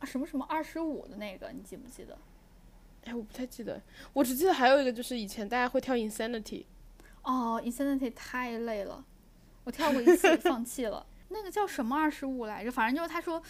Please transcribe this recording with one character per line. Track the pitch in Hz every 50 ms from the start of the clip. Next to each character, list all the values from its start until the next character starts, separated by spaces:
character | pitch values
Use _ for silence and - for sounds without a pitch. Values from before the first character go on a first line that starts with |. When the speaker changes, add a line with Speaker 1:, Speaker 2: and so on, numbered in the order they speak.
| -
Speaker 1:
什 | - - 254
么 | 277
什 | 330 -
么 | 262 277 -
二 | 311 320
十 | 311 - - 320
五 | 330 320 277 - - -
的 | -
那 | 208 208 208 190 -
个， | - -
你 | - 185
记 | 196 - 190
不 | - - -
记 | - - -
得？ | - - - - - - - - - - - - - - - - - - - -
Speaker 2:
哎， | 233 240
我 | 233
不 | 214 -
太 | - - 254
记 | 247 - - 220
得， | 202 - 202 - - - - - -
我 | - 269
只 | 277 240 262
记 | 262 349
得 | 381
还 | 339 269 254 254
有 | 277 294
一 | 269
个 | 254
就 | 233 233
是 | 247 - 254 240
以 | 214
前 | 196 - 233 208 208
大 | 240
家 | 247 247 247
会 | - 262
跳 | 254 269 262
Insanity。 | 240 214 214 214 - 220 226 240 220 208 - - - - - - - - - - - - - - -
Speaker 1:
哦， | - - 262 262 233 226 226 226 -
Insanity | 240 247 - 277 285 277 269 269 233 247
太 | - - - - 254 254 240 233 226
累 | 233 233 220 202 190
了， | 175 175 - 269 - - - - - - - - - - - -
我 | -
跳 | - - 311 302
过 | 269 269
一 | 240 330 349
次， | - - 370 320
Speaker 2:
<laughs> | 320 -
Speaker 1:
放 | 359 269 233
弃 | 233 - - - 247
了。 | 214 - - - - - - - -
那 | 381 427
个 | 415 370
叫 | - 415 403
什 | - - - 247
么 | 220 262
二 | 302 311 302
十 | 294 - 285
五 | 269 262 254 233
来 | 214 208 180
着？ | 202 240
反 | 240 262 220
正 | 226 254
就 | 311
是 | 339 330
他 | 330 339
说 | 330 359 320 330 330